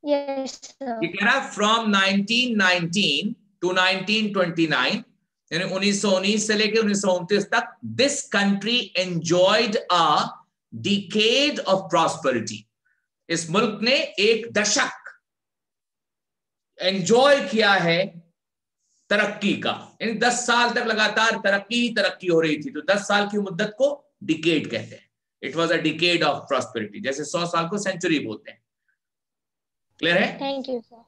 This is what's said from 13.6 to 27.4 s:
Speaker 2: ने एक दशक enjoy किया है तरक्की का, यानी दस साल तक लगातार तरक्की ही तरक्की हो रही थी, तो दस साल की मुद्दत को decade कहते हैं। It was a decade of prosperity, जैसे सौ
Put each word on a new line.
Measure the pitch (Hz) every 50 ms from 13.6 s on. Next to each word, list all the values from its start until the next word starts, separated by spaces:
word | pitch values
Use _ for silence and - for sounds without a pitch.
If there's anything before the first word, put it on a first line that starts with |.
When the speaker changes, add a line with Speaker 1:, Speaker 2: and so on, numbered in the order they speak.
| 240 220 202 -
Speaker 2:
ने | 208 233 262 311 311 - - -
एक | 196 220 233 214 226 -
दशक | - 208 208 202 - 277 254 - - - - - - _ _ _ _ _ _ _ _ _ _ _ _ _ _ _ _ _ _ _ _ _ _ _ _ _ _ _ _ _ _ _ _ _
enjoy | 160 185 196 196 170 - 226 240 269 285 285 269 208 -
किया | 220 220 208 202
है | 196 185 170 170 165 170 196 - - - - _ _ _ _ _ _ _ _ _ _ _ _ _ _ _ _ _
तरक्की | 202 208 208 202 202 - - 196 151 -
का, | - 113 104 - - - _ _
यानी | - 220 226 -
दस | 226 240 233 - -
साल | - 240 240 240 233 -
तक | 240 220
लगातार | 226 220 208 214 202 202 214 220 226 214 202 196
तरक्की | 196 196 196 196 - 240 240
ही | 240 240 -
तरक्की | 220 190 180 - - 185
हो | 180 165 160
रही | 160 156 151
थी, | - - 139
तो | 123 151 151 -
दस | 196 202 202 -
साल | 202 208 208 202
की | 208 208
मुद्दत | 202 190 180 165 214 208 - -
को | 262 294 285 - _ _ _ _ -
decade | - 160 156 160 165 165 147 - 117
कहते | 117 110 110 113 107
हैं। | - _ _ _ _ _ _ _ _
It | - 135 135 156
was | 170 165 175
a | 160
decade | 160 156 - - 165 175 175 165 160 147
of | 139 - - -
prosperity, | 139 123 120 - - 117 107 101 104 104 101
जैसे | 131 135 147 151
सौ | 147 - 170